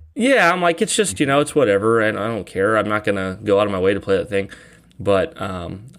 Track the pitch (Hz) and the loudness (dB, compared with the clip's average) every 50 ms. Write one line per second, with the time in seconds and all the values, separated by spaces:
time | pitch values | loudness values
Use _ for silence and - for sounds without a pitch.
0 | - - _ - 220 269 277 226 180 170 180 180 175 175 165 - 220 - - - | -20 -14 _ -2 0 2 2 2 2 2 2 2 2 0 0 0 -2 -2 0 0
1 | 208 160 95 - 147 135 139 143 147 - - 151 127 104 101 98 107 113 117 113 | -2 -2 -2 -2 0 2 2 2 0 0 2 2 2 4 4 2 2 2 2 2
2 | 107 110 104 98 101 113 117 101 - - - 95 98 107 110 107 101 104 104 107 | 2 0 0 -2 -4 -4 -6 -6 -8 -6 -4 -2 0 2 2 2 2 0 -2 -2
3 | - 107 101 98 95 95 92 104 101 101 98 98 107 101 98 92 92 98 101 95 | 0 -2 -2 -2 -4 -6 -6 -4 0 2 2 4 2 2 0 0 0 0 0 0
4 | - 101 95 90 - - 101 98 98 - - - - - - - _ _ _ - | 0 0 0 0 0 -2 -4 -4 -4 -6 -10 -20 -20 -20 -20 -20 _ _ _ -6
5 | 92 101 98 95 87 - - - 95 98 92 90 85 87 87 95 113 131 - | -2 0 2 2 0 -2 -6 -8 -8 -8 -8 -8 -10 -10 -12 -14 -14 -16 -8